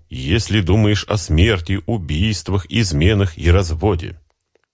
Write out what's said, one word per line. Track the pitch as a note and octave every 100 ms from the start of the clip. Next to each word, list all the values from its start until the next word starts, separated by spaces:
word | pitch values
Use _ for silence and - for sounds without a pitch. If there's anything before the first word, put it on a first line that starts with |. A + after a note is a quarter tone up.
| _
если | B2 C3 A2+ - G#2
думаешь | E2+ G2+ G#2+ G#2 -
о | G2+
смерти, | - D2+ G2+ G2+ E2 G2 -
убийствах, | A2+ D#2 D2+ G#2+ G#2 - G2 -
изменах | A2+ G#2 D2+ E2 G#2+ G2 -
и | E2+
разводе. | F2 F2 D#2 G#2 E2+ - - _ _ _ _ _